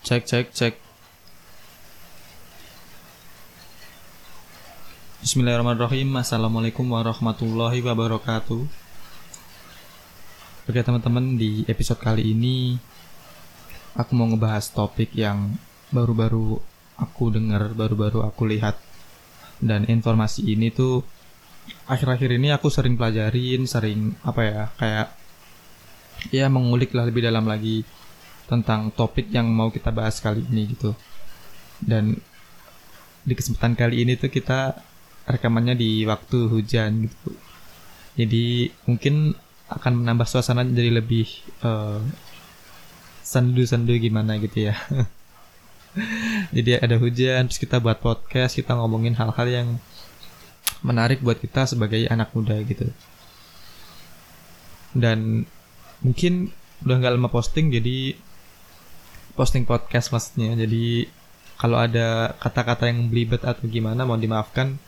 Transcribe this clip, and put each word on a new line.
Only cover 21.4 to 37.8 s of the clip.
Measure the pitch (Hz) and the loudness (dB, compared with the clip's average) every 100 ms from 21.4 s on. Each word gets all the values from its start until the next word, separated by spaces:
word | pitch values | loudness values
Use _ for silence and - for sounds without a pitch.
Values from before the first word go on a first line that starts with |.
| - - - - - | -20 -20 -20 -20 -4
akhir-akhir | 131 127 127 131 | -2 0 2 2
ini | 123 139 | 2 2
aku | 143 151 | 2 2
sering | 139 123 120 | 2 2 4
pelajarin, | 117 110 107 120 123 127 | 2 2 2 0 0 0
sering, | 127 120 107 104 107 98 | 0 0 0 0 -2 -2
apa | - 120 | -4 0
ya, | 110 104 104 - | 0 0 -4 -2
kayak, | 113 107 107 - - - - - - - - - - - - | -2 0 -4 -8 -20 -20 -20 -20 -20 -20 -20 -20 -20 -14 -4
ya, | 131 135 | 0 2
mengulik | 131 123 123 123 | 4 4 2 2
lah | 123 117 | 0 0
lebih | 117 | 2
dalam | 117 113 110 | 2 2 0
lagi | 107 110 110 110 - - - - - | 0 -2 -2 -4 -12 -20 -20 -20 -20
tentang | - 123 110 110 110 | -2 0 2 0 0
topik | - 113 - 117 | 0 0 0 -2
yang | 165 117 | 0 2
mau | 113 113 | 2 2
kita | - - | -2 -2
bahas | 110 110 - | -2 -2 -2
kali | 110 107 | -2 -2
ini | 120 110 107 120 | 0 -2 -2 -2
gitu. | 107 104 - - - - - - - - | -4 -4 -10 -10 -10 -10 -16 -18 -20 -8
Dan | - 113 107 110 - - - - - - - - - - | 0 2 2 0 -6 -20 -20 -20 -20 -20 -20 -20 -20 -10
di | - | -4
kesempatan | 123 - 117 117 117 | -2 -2 0 0 2
kali | 120 117 | 2 2
ini | 120 123 | 2 2
tuh | 139 | 0
kita | 139 - 131 131 - - - - - | -2 -2 -2 -2 -4 -12 -20 -20 -20
rekamannya | - 123 120 113 117 123 | -4 -2 2 2 2 2
di | 117 110 | 2 2
waktu | 110 107 - 127 117 | 0 -2 0 0 2
hujan | 113 104 117 110 110 110 | 0 2 0 2 0 -2
gitu. | - - - - - - - | -4 -12 -12 -18 -20 -20 -20